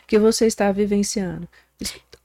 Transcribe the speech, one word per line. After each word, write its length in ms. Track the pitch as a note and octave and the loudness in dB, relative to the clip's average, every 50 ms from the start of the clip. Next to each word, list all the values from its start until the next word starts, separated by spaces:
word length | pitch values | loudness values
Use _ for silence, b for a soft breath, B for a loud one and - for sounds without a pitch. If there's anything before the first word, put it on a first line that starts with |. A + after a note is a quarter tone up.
| B - | B 0
que 100 | - G#3+ | 2 4
você 280 | G#3 A3 A3+ - A#3 | 4 4 2 4 2
está 260 | A3+ A3 - G#3 G3+ G3 | 0 0 0 0 0 0
vivenciando. 760 | G3 G#3 G3+ G3+ G3+ G3+ - - A3+ G3 F3+ E3 D#3+ F3 - b b b b b _ | 0 0 0 0 0 0 -2 -4 -6 -6 -6 -6 -10 -12 -16 b b b b b _
Isso 200 | - - - - _ _ - - | -12 -12 -12 -14 _ _ -20 -20